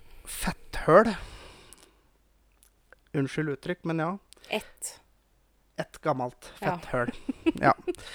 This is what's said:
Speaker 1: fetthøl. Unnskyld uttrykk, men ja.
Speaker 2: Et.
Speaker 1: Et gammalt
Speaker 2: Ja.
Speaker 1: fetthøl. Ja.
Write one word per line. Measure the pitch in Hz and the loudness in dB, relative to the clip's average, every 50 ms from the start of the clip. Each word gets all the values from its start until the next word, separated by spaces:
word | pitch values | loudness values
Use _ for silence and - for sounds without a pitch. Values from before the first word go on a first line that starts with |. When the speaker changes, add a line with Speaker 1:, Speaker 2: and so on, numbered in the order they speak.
| - - - - - | -14 -16 -20 -18 -14
Speaker 1:
fetthøl. | - - - - 180 - - - - - - - 151 160 202 220 226 185 - - - - - - - - - - - - - - - _ _ _ _ _ _ _ _ _ _ _ _ _ _ - - _ _ _ - - _ _ _ | -12 -8 -4 -4 -4 -4 -6 -12 -8 -6 -2 4 8 10 10 10 8 2 -2 -8 -14 -16 -16 -18 -18 -20 -20 -20 -20 -20 -20 -20 -20 _ _ _ _ _ _ _ _ _ _ _ _ _ _ -20 -20 _ _ _ -20 -20 _ _ _
Unnskyld | - 147 135 135 - 156 156 151 139 | -2 -2 0 0 0 -2 -2 -2 -4
uttrykk, | - - 175 180 - - 165 | -6 -4 -6 -6 -4 -2 -2
men | 160 160 | 0 0
ja. | 156 170 202 196 _ - - - - - | 0 -2 -4 -6 _ -18 -20 -20 -10 -6
Speaker 2:
Et. | - 214 - - - - - - - - - _ _ _ _ _ _ _ _ _ _ _ _ _ - | -6 -6 -6 -10 -16 -12 -12 -12 -12 -14 -20 _ _ _ _ _ _ _ _ _ _ _ _ _ -10
Speaker 1:
Et | - 156 - - - | -10 -10 -10 -10 -4
gammalt | - 160 143 131 127 127 - - - - - - | -2 0 0 0 -2 -6 -6 -12 -20 -20 -12 -4
Speaker 2:
Ja. | 208 - 180 170 | -2 -2 -2 -2
Speaker 1:
fetthøl. | - - - 123 123 - - - - - - - - 330 - - | -6 -4 -2 0 0 -2 -4 -8 -8 -8 -8 0 0 0 0 4
Ja. | - 139 - - - 359 349 - - - | 4 4 4 4 0 -8 -8 -8 -10 -16